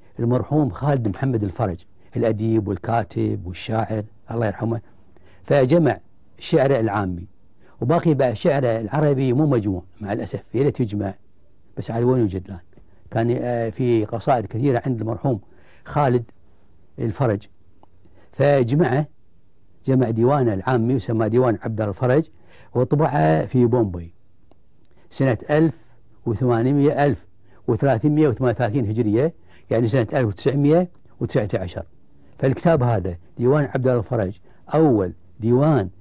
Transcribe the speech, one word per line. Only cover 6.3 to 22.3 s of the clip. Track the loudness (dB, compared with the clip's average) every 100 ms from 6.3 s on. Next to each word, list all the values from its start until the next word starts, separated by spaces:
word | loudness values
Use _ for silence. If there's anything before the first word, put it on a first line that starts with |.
| -18
الشعر | -2 2 2 2
العامي، | 0 -2 -4 -6 -12 -20 -20 -20 -20 -6
وباقي | 0 2 2
بقى | 2 0
الشعر | 0 0 0
العربي | 0 -2 -4 0 0 2 0
مو | 2 2
مجموع | 2 0 -4 -8 -12
مع | -6
الأسف، | -6 -6 -10 -6
يا | -2
ليت | 0 0
يجمع، | -4 -4 -6 -10 -18 -20 -20 -20 -16 -12
بس | -6
على | -2 0
وين | 2
يوجد | 0 -2 -8
الآن؟ | -16 -18 -20 -20 -20 -6
كان، | -2 0 -2
آه، | -2 -2 -4
في | -2 2 2 0
قصائد | -2 0 0 0
كثيرة | -2 0 0 -2
عند | -4
المرحوم | -4 -4 -2 -2 -6 -20 -20 -20 -6
خالد | 0 2 0 -2 -16 -20 -20 -20 -20 -20 -8
الفرج، | -6 -2 0 -2 -6 -20 -20 -20 -20 -20 -20 -20 -10
فجمعه، | 0 2 2 2 2 2 0 -4 -10 -20 -20 -20 -20 -20 -8 0
جمع | 0 2
ديوانه | 2 2 2 2
العامي | -2 0 0 0
يسمى | -2 -2 -2 2
ديوان | 2 2 0
عبد | -4 -4
الله | -4
الفرج، | -2 2 2 0